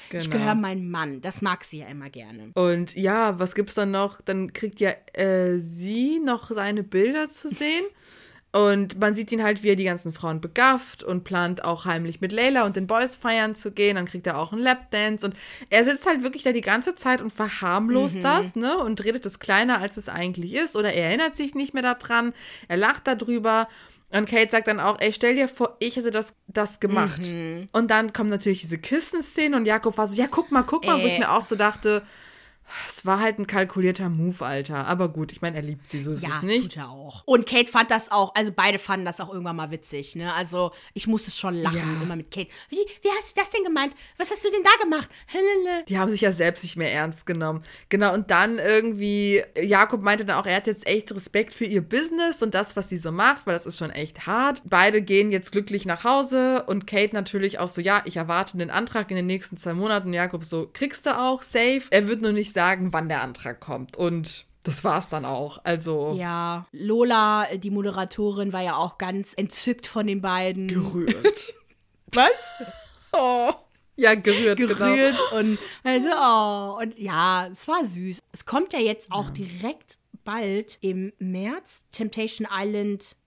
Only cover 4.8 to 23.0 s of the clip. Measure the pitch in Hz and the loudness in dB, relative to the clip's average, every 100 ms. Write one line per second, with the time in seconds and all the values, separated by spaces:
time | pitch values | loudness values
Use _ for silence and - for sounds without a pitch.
4.8 | 196 - - - 190 185 180 175 170 170 | -2 -2 -10 -2 2 2 2 0 -4 -10
5.8 | 190 226 269 320 277 233 - 214 202 208 | -4 0 0 0 0 -2 -4 -4 -2 -2
6.8 | 202 190 226 302 302 - 302 214 302 330 | -2 2 2 2 -4 -6 -8 -4 -2 -2
7.8 | 403 _ - - - - _ 202 202 202 | -4 _ -20 -20 -20 -20 _ 4 4 4
8.8 | 190 190 208 214 214 226 214 208 214 196 | 0 0 0 0 -2 0 0 2 2 2
9.8 | 185 175 165 160 165 160 165 240 262 254 | 2 -2 -6 -6 -6 -6 -4 4 4 4
10.8 | - - - 180 180 185 175 180 - 165 | -2 -12 -6 -6 -2 -2 0 -2 -4 -4
11.8 | 190 165 170 160 185 214 254 269 202 185 | -2 -2 -4 -6 -4 2 2 4 2 0
12.8 | 190 226 254 - 240 226 214 214 208 202 | 0 0 0 -2 0 2 2 -2 -8 2
13.8 | 202 190 175 180 180 151 165 220 254 254 | 2 2 -4 -4 -4 -2 -4 0 2 2
14.8 | - 208 214 214 202 - - - - 220 | 0 -2 0 0 -4 -6 -16 -16 2 4
15.8 | 247 277 - 294 254 285 262 233 196 220 | 6 4 2 2 0 -2 0 0 2 0
16.8 | 359 349 262 254 220 - 214 - 180 190 | 0 -2 0 0 -2 -4 -4 -2 0 2
17.8 | 226 254 262 185 269 339 185 226 247 359 | 2 2 2 2 2 4 2 -2 0 0
18.8 | 233 214 208 247 196 - - 196 247 220 | 0 -2 -2 -2 -4 -8 2 2 4 2
19.8 | 196 208 - 170 180 175 175 269 320 214 | -2 -6 -6 -4 -4 -4 -4 -2 -2 0
20.8 | 208 175 165 240 320 - 285 277 269 262 | 0 0 0 0 0 -2 -4 -4 -4 -2
21.8 | 247 247 - 233 240 - - - - 175 | -2 -2 0 0 0 -4 -18 -18 -4 2
22.8 | 214 294 | 2 2